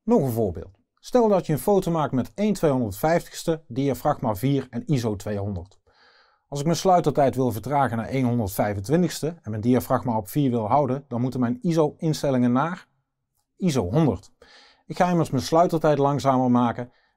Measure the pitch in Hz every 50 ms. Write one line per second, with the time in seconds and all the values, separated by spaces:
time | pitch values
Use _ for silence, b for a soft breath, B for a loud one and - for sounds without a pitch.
0 | - 214 240 220 143 131 110 113 113 98 82 90 - 95 - _ _ _ _ _
1 | - - - 247 226 214 202 180 - - 156 131 - - 202 190 180 170 170 160
2 | 147 127 - 127 120 - - - 202 214 196 - - 151 135 127 123 104 95 -
3 | - 156 170 170 160 - - - - - 160 156 - - 120 131 139 139 127 123
4 | - 151 143 - - 117 107 95 131 135 139 135 - - - 120 - - 151 127
5 | 113 113 107 101 - 107 107 101 98 104 101 87 80 - _ _ _ b b b
6 | b b b b b b b b b b 143 143 143 165 165 - - 190 180 180
7 | 151 156 135 156 139 131 123 127 135 123 104 110 - 131 147 143 135 110 113 113
8 | 110 - - 135 131 120 120 120 110 95 - - 120 104 104 98 98 104 147 175
9 | 180 160 - - - 151 175 - - 107 107 110 104 120 127 120 123 - 131 123
10 | - 127 113 110 101 - - 151 143 131 120 120 113 101 123 147 147 123 127 143
11 | - - 120 117 123 131 131 127 123 117 123 - - 175 160 165 151 151 147 -
12 | - 160 151 - - 143 131 123 123 123 123 131 147 165 180 - - _ _ _
13 | _ _ _ _ _ _ _ _ _ _ _ - 202 175 135 127 95 87 110 156
14 | 165 131 95 - - - _ b b b b b b b b b b b 160 -
15 | 185 180 175 170 151 - - 131 120 - 165 160 175 180 170 156 - 156 147 139
16 | 139 139 143 131 - 139 131 127 131 127 123 120 123 117 110 - 120 123 b b
17 | b b b